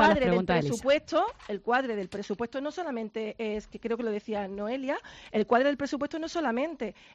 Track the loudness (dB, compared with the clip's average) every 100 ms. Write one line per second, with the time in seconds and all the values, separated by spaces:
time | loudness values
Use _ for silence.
0 | 6 6 4 4 4 2 2 0 4 2
1 | 2 0 0 -4 -8 -6 0 2 2 -4
2 | -4 -6 -6 -6 -4 -6 -6 -6 -6 -6
3 | -6 -6 -6 -6 -6 -6 -8 -10 -6 -2
4 | -2 -4 -4 -4 -4 -6 -4 -4 -4 -6
5 | -8 -18 -4 -2 4 4 4 0 -2 -4
6 | -4 -6 -4 -2 0 0 -2 -4 -8 -10
7 | -16